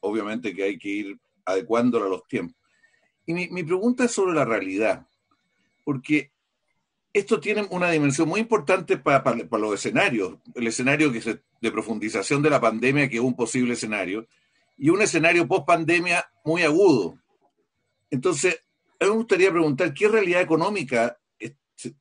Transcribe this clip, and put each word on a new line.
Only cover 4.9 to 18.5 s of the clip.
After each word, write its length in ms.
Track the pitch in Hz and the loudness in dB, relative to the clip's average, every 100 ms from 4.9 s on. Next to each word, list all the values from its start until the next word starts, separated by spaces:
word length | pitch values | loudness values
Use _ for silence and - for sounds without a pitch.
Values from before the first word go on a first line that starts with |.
| 92 - _ _ _ _ _ _ _ | -2 -8 _ _ _ _ _ _ _
porque 480 | - 135 - 151 139 _ _ _ _ _ _ _ _ | -6 -6 -2 -2 -2 _ _ _ _ _ _ _ _
esto 260 | 202 196 208 | -4 0 0
tiene 260 | 190 214 196 | 0 -4 -4
una 200 | 180 175 | -2 0
dimensión 360 | 160 143 139 160 | 2 2 2 0
muy 140 | 190 | 0
importante 560 | 226 220 151 185 160 190 | 0 0 2 0 0 -2
pa-, 260 | 156 135 | 2 2
pa-, 140 | 135 117 | 2 -2
pa 220 | - 110 | -2 -2
los 160 | 110 | -2
escenarios, 640 | 101 117 123 196 117 92 85 - | -2 -2 0 2 0 -4 -6 -16
el 120 | 127 117 | -6 -4
escenario 460 | 113 127 147 151 | -2 0 2 2
que 80 | 113 | 0
se, 220 | 110 107 _ _ | -6 -8 _ _
de 100 | 113 | -4
profundización 680 | 113 110 107 107 104 95 143 | -4 -4 -4 -4 -4 -2 0
de 80 | 151 | 2
la 100 | 135 | 2
pandemia, 480 | 135 110 123 143 139 | 2 0 0 2 0
que 100 | 113 | 0
es 60 | |
un 140 | 127 123 | -2 -2
posible 380 | 117 127 123 | -2 0 -2
escenario, 520 | 120 110 107 90 104 113 _ _ _ _ - | -2 -4 -4 -4 -6 -10 _ _ _ _ -4
y 100 | 139 | 0
un 140 | 190 | 2
escenario 440 | 214 170 160 175 147 | 2 2 2 2 2
post-pandemia 800 | 180 143 170 156 175 175 175 - _ | 0 2 2 2 0 0 -2 -4 _
muy 200 | - 170 | -4 0
agudo. 560 | 160 160 202 127 85 - _ _ _ _ _ _ _ _ _ | 2 4 6 4 2 -8 _ _ _ _ _ _ _ _ _
Entonces, 520 | 135 185 151 185 | -2 -2 0 0